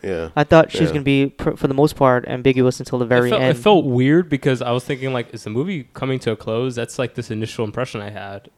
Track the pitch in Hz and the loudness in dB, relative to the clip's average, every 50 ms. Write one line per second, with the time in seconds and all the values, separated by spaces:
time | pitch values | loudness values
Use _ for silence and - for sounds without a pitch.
0 | - 95 90 82 82 80 - 147 147 - 175 165 151 - - - 165 160 160 147 | -8 -6 -6 -6 -6 -4 -2 -2 2 6 6 6 6 4 2 0 0 0 0 -2
1 | 135 139 139 135 139 135 - - - 160 - - - 139 135 135 147 151 - - | 0 2 2 2 2 0 -2 -4 -6 -4 -4 -2 -2 0 2 2 2 2 2 2
2 | 139 131 123 123 - - - 127 120 135 127 127 127 127 123 - 127 - 131 123 | 4 4 4 2 0 -4 -6 0 2 2 4 4 2 2 0 -2 -8 -6 -2 -2
3 | 123 113 123 123 123 123 123 123 131 127 - 120 - 214 208 165 151 139 120 123 | 0 2 2 2 2 2 0 2 2 2 0 2 4 4 4 6 4 2 2 2
4 | 127 139 156 175 180 156 143 131 - 139 131 120 127 120 120 127 - - 143 127 | 4 4 4 4 2 2 -4 -2 0 0 0 0 0 -2 -2 -2 -2 -4 -8 -6
5 | 135 135 131 123 117 - - 110 - 110 107 120 156 196 196 147 120 _ _ - | -4 -4 -4 -4 -6 -6 -12 -14 -12 -6 -4 -4 -4 -4 -6 -8 -10 _ _ -8
6 | 135 131 131 127 - 117 110 - - 113 110 117 127 131 120 117 117 - - - | -4 -4 -4 -4 -2 -4 -4 -4 -6 -6 -4 -2 -2 -4 -4 -6 -8 -8 -6 -6
7 | 127 117 - 123 117 - 110 107 110 107 - - 113 104 101 120 127 - - 110 | -6 -6 -6 -10 -8 -8 -6 -6 -6 -8 -6 -6 -6 -6 -4 -6 -8 -6 -8 -12
8 | 101 101 101 98 101 98 101 98 _ - _ | -12 -10 -12 -12 -12 -12 -14 -14 _ -20 _